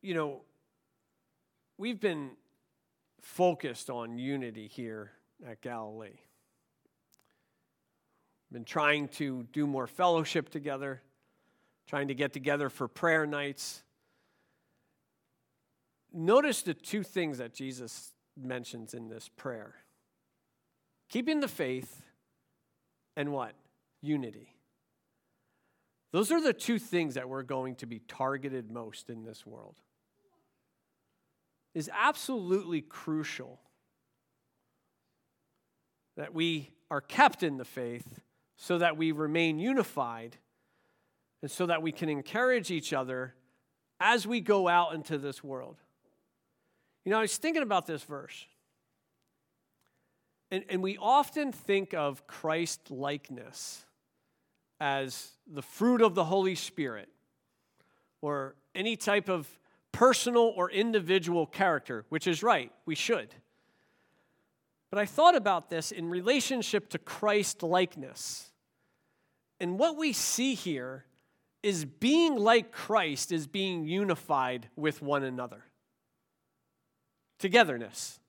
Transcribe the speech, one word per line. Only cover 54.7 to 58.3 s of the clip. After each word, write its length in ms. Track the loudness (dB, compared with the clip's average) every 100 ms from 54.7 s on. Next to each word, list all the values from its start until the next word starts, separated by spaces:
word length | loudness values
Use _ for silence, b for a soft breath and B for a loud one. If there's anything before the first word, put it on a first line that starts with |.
| _
as 520 | -2 -2 -4 -8 -14 _ -14
the 160 | -14
fruit 380 | -12 0 4 6
of 140 | 6
the 100 | 6
Holy 300 | 2 2 2
Spirit 560 | -2 -8 -4 -4 -6 -14 _ _ _ _ _ _ _ _ _ _ _
or 340 | -4